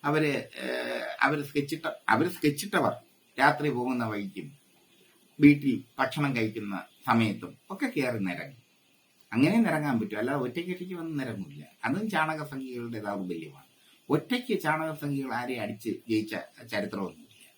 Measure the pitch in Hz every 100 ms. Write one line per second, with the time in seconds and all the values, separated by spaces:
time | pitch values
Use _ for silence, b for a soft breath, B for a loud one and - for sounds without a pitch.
0 | 147 156 151 131 - 127 127 127 120 120
1 | - - 139 151 139 147 143 156 160 -
2 | - 113 175 - 151 147 202 185 113 -
3 | - _ _ - 143 147 147 123 123 123
4 | 113 104 98 95 76 - _ _ _ _
5 | _ _ _ - 147 143 139 113 - -
6 | 131 151 143 120 110 107 104 92 - _
7 | - 117 110 95 87 - _ 196 269 147
8 | 127 113 95 82 76 69 _ _ _ _
9 | _ _ _ 113 151 226 202 151 147 117
10 | 104 104 123 139 123 143 180 175 185 180
11 | 165 151 123 101 92 - - _ 117 175
12 | 214 170 156 156 143 135 131 120 120 113
13 | 104 101 90 82 78 71 - _ b b
14 | - 147 - 247 - 196 262 156 160 151
15 | 147 139 131 120 123 123 107 110 113 95
16 | - 110 107 101 - - - 104 98 101
17 | 90 - - - -